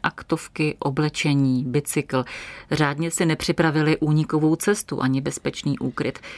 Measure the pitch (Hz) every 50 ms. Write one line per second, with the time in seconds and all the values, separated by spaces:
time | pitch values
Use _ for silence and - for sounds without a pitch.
0 | - - - - - - 165 160 - - - - 151 151 - - - 139 135 151
1 | 151 151 151 - - 151 143 139 139 131 127 127 123 127 123 147 143 - - 151
2 | 139 - - 131 123 - - - - - - - - - - - 151 139 143 147
3 | 165 165 - - 185 160 156 - - - 160 - 170 160 151 156 151 151 156 -
4 | 151 151 151 156 151 - - 156 156 156 160 160 - 202 208 202 - - 151 -
5 | 131 131 131 135 139 143 143 - - 143 - - - 147 135 - 139 127 123 -
6 | - 123 - - - - -